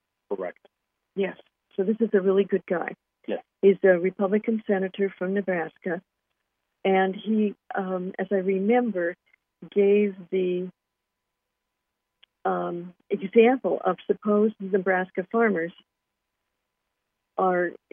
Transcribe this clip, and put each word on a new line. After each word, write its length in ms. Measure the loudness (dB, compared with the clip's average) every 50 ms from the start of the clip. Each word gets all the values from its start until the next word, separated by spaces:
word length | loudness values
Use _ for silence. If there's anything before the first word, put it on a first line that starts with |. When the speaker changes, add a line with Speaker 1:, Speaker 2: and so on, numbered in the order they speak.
| _ _ _ _ _ -10 -8
Speaker 1:
Correct. 340 | -8 -8 -8 -12 _ _ _ _ _ _ _ _ _ _ _ -6
Speaker 2:
Yes. 220 | -6 -6 -6 -6 -10 -20 _ _ _ _ _ _
So 80 | -4 -2
this 120 | -2 0 0
is 100 | 0 0 2
a 60 | 2
really 240 | 2 2 2 2 2
good 200 | 2 0 -4 -2
guy. 280 | -2 -4 -4 -4 -6 -10 -12 _ _ _ _ _ -8
Speaker 1:
Yes. 140 | -8 -8 -8 _ _ _
Speaker 2:
He's 160 | 4 4 4 6 6
a 140 | 4 4 4
Republican 640 | 2 -2 -2 -2 -2 0 0 0 0 0 -2 -2 -2
senator 460 | -2 -2 -2 -2 -4 -4 -4 -4 -4 -4 -4
from 160 | -4 -4 -2
Nebraska. 680 | -2 -2 -2 -2 -4 -4 -6 -10 _ -8 -8 -8 -8 -8 _ _ _ _ _ _ _ _ _ _ _ _ _ _ _ 0
And 300 | 2 2 2 2 0 -2
he, 400 | -4 -4 -2 0 0 0 0 -2 -6 _ -10 -8
um, 360 | -6 -6 -4 -4 -6 -6 -6 -8 -8
as 100 | -6 -2 -2
I 40 |
remember, 800 | -2 0 0 -2 0 0 2 2 2 2 0 -2 -4 -4 -4 -6 -8 _ _ _ _ _ _ _ _ -18 -4
gave 460 | 0 2 4 4 4 4 4 2 -2 -6 -10 -6
the, 400 | -4 -2 -2 -2 -2 -4 -4 -8 -10 _ _ _ _ _ _ _ _ _ _ _ _ _ _ _ _ _ _ _ _ _ _ _ _ _ _ _ _ _ _ _ _ _ -4
um, 500 | -4 -2 -2 -4 -4 -6 -8 -10 -12 -16 _ _ -6
example 720 | -6 -6 -4 2 6 6 6 6 6 2 0 -2 -4 -2 -2
of 140 | -2 -2 -2 -2
suppose 460 | -4 -4 -2 -2 0 2 2 2 0 0 -4
Nebraska 680 | -6 -2 -2 -2 0 0 0 -2 -2 -4 -6 -8 -6 -4
farmers 420 | 0 0 2 2 0 0 -4 -6 -8 _ _ _ _ _ _ _ _ _ _ _ _ _ _ _ _ _ _ _ _ _ _ _ _ _ _ _ _ _ _ _ _
are 340 | -2 0 0 0 0 -2 -2 -6 -10 _ -16